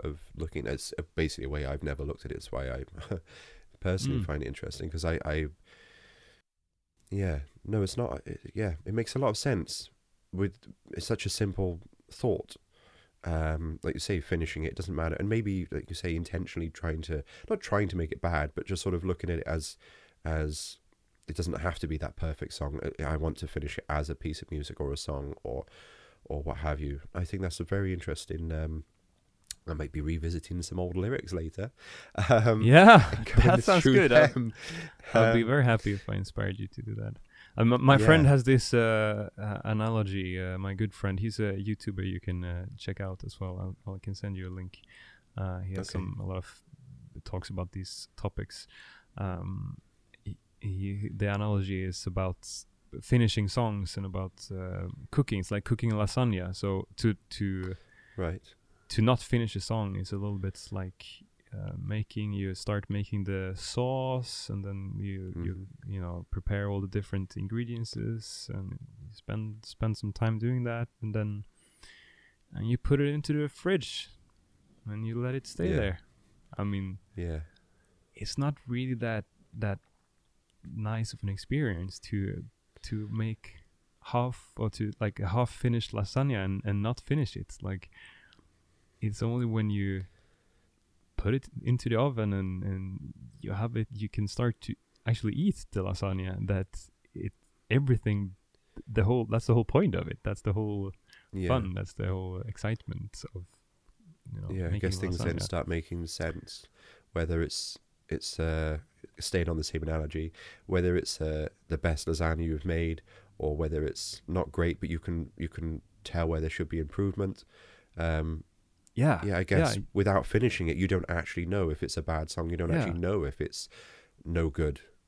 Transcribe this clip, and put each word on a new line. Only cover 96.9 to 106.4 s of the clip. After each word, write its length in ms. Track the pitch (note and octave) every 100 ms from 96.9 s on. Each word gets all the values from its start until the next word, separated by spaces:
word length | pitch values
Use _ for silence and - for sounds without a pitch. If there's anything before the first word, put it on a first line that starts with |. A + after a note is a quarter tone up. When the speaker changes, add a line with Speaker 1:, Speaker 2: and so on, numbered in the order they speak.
| _ _
Speaker 2:
it, 200 | - - - _ _ _
everything, 640 | B2 C#3 A#2+ A2 G#2 G2 F#2+ _ _ _ - -
the 120 | A2
whole, 220 | G2+ B2 G#2+
that's 200 | A2+ -
the 60 |
whole 120 | A#2 A2
point 300 | C3+ F#3+ -
of 120 | -
it. 120 | -
That's 180 | - G2+
the 120 | G#2+
whole 380 | G2+ G#2+ G#2 G2 - _ - _
Speaker 1:
Yeah. 160 | F#2+ F2+
Speaker 2:
fun. 240 | B2+ G2+
That's 200 | F#2 F#2+
the 140 | - G2
whole 340 | F#2+ F#2 F#2 A2+
excitement 760 | - G#2 - - F#2 G2+ - - F#2
of, 80 | F#2 _ _ _ _ _ F3+ - -
you 80 | G2+
know, 60 | F#2+
Speaker 1:
Yeah, 160 | F#2+ E2+
I 40 |
Speaker 2:
making 80 | G2+ F#2
Speaker 1:
guess 80 | F#2+
things 180 | F#2+ F2
then 160 | - E2
Speaker 2:
lasagna. 40 |
Speaker 1:
start 240 | - F2 -
making 400 | E2+ - E2+ E2
sense, 580 | - E2 D#2+